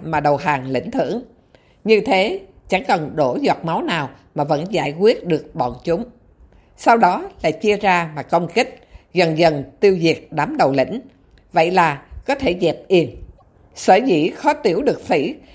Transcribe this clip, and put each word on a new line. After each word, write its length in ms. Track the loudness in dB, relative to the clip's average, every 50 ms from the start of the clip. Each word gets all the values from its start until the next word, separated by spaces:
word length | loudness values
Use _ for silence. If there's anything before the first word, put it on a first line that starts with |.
| -8
mà 160 | -4 -4 0
đầu 160 | 2 2 0
hàng 300 | 0 0 -2 -2 -2 -4 -4
lĩnh 200 | -4 -4 -4 -4
thưởng. 320 | -4 -4 -4 -4 -4 -8 -10 -12 _ _ _ _ _ _ _ _ _ _ 0
Như 160 | 2 2 2
thế, 400 | 2 2 2 2 0 0 -2 -8 -12 -16 -20 _ -8 -4
chẳng 160 | -4 -2 0
cần 320 | 0 -2 -2 -2 -4 -4
đổ 220 | -2 -2 -2 -2 -2
giọt 240 | -2 -2 -2 -2 -4
máu 180 | -4 -4 -4 -4
nào 280 | -4 -4 -4 -4 -6 -10 -16 _ _ -6
mà 100 | -6 -2
vẫn 200 | -2 -2 -2 -2 -4
giải 240 | -4 -4 -4 -4 -2 0
quyết 280 | 2 2 2 2 0
được 280 | -4 -4 -4 -4 -6 -6
bọn 200 | -6 -4 -4 -6 -8 -4
chúng. 200 | -4 -4 -4 -4 -8 -16 _ _ _ _ _ -20 _ _ _ _ _ _
Sau 200 | -4 2 2 4
đó 340 | 4 4 2 2 0 -4 -10 -10 -4 -2
lại 100 | -2 -2
chia 240 | 0 0 0 0
ra 340 | 2 2 2 2 2 0 -4 -8
mà 60 | -12 -6
công 260 | -2 0 0 0 0
kích, 380 | 0 -2 -2 -2 -4 -20 -20 _ -20 -20 _ _ 0
dần 260 | 0 2 2 2 2
dần 260 | 2 2 2 0 -6 -10 -4 2
tiêu 180 | 4 4 4 4
diệt 180 | 2 0 0 0 -4 -8
đám 260 | -6 -4 -4 -2 0
đầu 160 | 0 2 2 2
lĩnh. 280 | 2 0 0 -2 -10 -12 -14 _ _ _ _ _ _ _ _ 0
Vậy 180 | 0 2 2
là 320 | 4 2 2 2 0 -4 -10 -18 -20 -10 -4
có 80 | -4 -4
thể 220 | -2 -2 -2 -2 0
dẹp 280 | 0 -2 -2 -2 -2 2
yên 280 | 2 2 2 2 -4 -14 -20 -20 -20 _ _ _ _ _ _ _ -16 -2
sở 160 | 2 4 4
dĩ 360 | 4 4 2 2 2 0 0
khó 240 | -2 -2 -2 -2 -2
tiểu 280 | 0 0 -2 0 0 0
được 240 | -2 -2 -2 -2
phỉ 280 | -2 -2 0 0 -2 -6 -10 -16 -20 -20